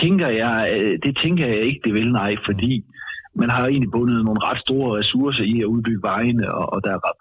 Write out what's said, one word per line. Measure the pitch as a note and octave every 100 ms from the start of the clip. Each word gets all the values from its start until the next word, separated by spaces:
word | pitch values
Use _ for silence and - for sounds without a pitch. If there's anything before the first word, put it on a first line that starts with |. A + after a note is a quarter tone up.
tænker | E3 F#3+ D#3
jeg, | A2 A#2 A2+ G#2+ G#2
øh, | G#2 E2+
det | C#3 C3
tænker | D#3+ F3 C3+
jeg | G#2+
ikke, | A2+ C#3
det | A#2
vil, | G#2+ A2+
nej, | A#2+ G2 A2 -
fordi | G2 A#2 B2+ - - - - - -
man | A#2
har | A#2+ B2+
egentlig | C#3 A#2
bundet | A#2 A#2+ A#2+ A2
nogle | G#2+
ret | - B2+
store | - C3 C3 G#2
ressourcer | G2+ B2 C#3+ C3
i | G#2 A#2
at | G#2+
udbygge | A#2 A#2 A2
vejene, | G2+ A2 A#2 A#2+ F#2+
og, | F2 F2
og | F#2+
der | G2+
er | F#2 F2+
ret | -